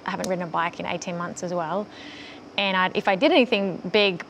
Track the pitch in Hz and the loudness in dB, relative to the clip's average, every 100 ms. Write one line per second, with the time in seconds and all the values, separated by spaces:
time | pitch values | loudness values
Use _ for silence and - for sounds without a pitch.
0 | - 190 180 185 175 165 165 170 175 175 | -6 -6 -2 -2 -2 -2 -2 -4 -6 -6
1 | - 175 175 - 180 175 156 185 208 - | -6 -6 -8 -8 -6 -4 -2 -4 -6 -10
2 | - - - - - - 196 190 185 - | -16 -16 -16 -18 -8 -2 0 2 2 2
3 | 202 190 302 339 240 202 196 170 185 214 | 2 4 6 6 6 2 0 -4 0 4
4 | 202 175 - | 4 2 -6